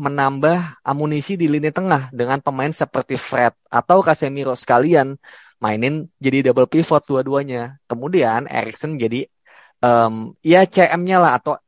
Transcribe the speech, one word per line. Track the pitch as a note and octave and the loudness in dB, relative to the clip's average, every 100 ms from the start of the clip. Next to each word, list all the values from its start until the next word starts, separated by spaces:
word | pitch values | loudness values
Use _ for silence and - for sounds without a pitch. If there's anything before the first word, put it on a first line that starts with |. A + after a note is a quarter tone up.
menambah | C#3+ C#3+ C3+ C#3 D3+ F3 E3 - | -4 -2 -2 0 0 0 -4 -10
amunisi | - C#3 D3+ D3 C#3 G3 | -6 -4 -2 -4 -4 -2
di | D#3+ | 0
lini | D3+ D3+ | 0 -2
tengah | D#3+ F#3+ D3+ C3 B2+ | -4 0 -2 -2 -6
dengan | B2 C#3 | -4 -2
pemain | C#3+ C3 C#3+ | -4 -4 -4
seperti | D#3 D3+ B2+ - B2+ | -4 -4 -4 -4 -8
Fred | - B2+ A#2+ - - | -4 0 0 -2 -4
atau | A#2+ - F#3 | -2 2 4
Casemiro | E3+ D3+ D3 C#3 C3+ B2 | 4 0 -2 -4 -6 -6
sekalian | - B2 D3+ E3 C3+ C#3 - - - - | 0 2 4 4 2 -4 -16 -20 -20 -8
mainin | A2 G#2+ B2+ D#3 - - | -4 -2 -2 -4 -8 -4
jadi | C3+ C3+ C3 | 0 2 2
double | A#2+ - | 2 2
pivot | D#3+ D#3+ D3+ | 2 2 0
dua-duanya. | - C3+ C3+ C#3 C#3 B2 A#2+ C#3 | 0 -2 -2 -4 -4 -8 -10 -14
Kemudian | - A#2+ C#3 F3+ A#2+ A2+ - | -10 -8 -2 0 2 0 -4
Eriksen | A#2+ A2 - D3+ D3+ | -6 -6 -8 -10 -4
jadi, | A2+ A#2+ - _ _ _ _ - | -4 -4 -8 _ _ _ _ -2
em, | B2 A#2 A2+ A2 A2+ - | 2 4 2 -2 -12 -6
ya | D#3 F3 | 4 4
C | F#3 - A#3 | 4 4 2
M-nya | E3 F3+ F#3 | 2 0 2
lah | E3 B2 | 4 2
atau, | - C#3 | -2 -8